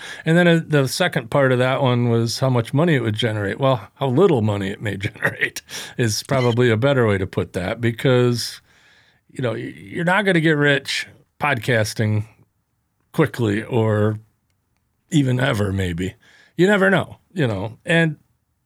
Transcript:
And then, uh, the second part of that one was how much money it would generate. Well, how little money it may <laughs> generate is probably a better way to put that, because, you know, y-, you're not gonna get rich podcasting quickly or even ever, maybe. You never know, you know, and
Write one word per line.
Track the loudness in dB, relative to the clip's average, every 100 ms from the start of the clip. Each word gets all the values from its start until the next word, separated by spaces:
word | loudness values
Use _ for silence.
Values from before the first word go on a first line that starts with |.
| -12 -6
And | 0 4
then, | 4
uh, | 4
the | 2 0 2
second | 0 -2 -2 -2
part | 2 4
of | 2
that | 0 0
one | 0 2 2
was | 2 0 -2
how | 0
much | 0 0
money | 0 2
it | 2
would | 0 -2
generate. | -2 -2 -4 -2
Well, | 0 0 -6 -6
how | -2
little | 4 4 4
money | 0 -2 -4
it | -6
may | -8 -6
<laughs> |
generate | -8 -6 -6 -4 -6 -8 -14 -16 -10 -4
is | -2 -2
probably | -4 0 0 2 2
a | 2
better | 2 2 2
way | 0
to | -2
put | -4 -6
that, | -6 -6 -4
because, | -4 0 2 4 2 0 -6 -14 _ _ _ _ _ _ _
you | -8
know, | -6
y-, | -6 -10 -14
you're | -12 -4
not | 0 0
gonna | 2 2
get | 4 4
rich | 4 2 -2 -8 -8 -16 _ -6
podcasting | -2 -2 0 0 0 -2 -2 -2 -4 _ _ _ _ _ _ _ _
quickly | -2 0 0 -2 -2
or | -2 0 0 2 0 -2 -10 _ _ _ _ _ _ _ _
even | 0 2 0
ever, | 0 0 -2
maybe. | -2 -2 -4 -6 -8 _ _ _ 0
You | 2
never | 4 2
know, | 2 -2 -10 _
you | -4 -2
know, | -2 -8 -8
and | -2 2 2 -2 _ _ _ _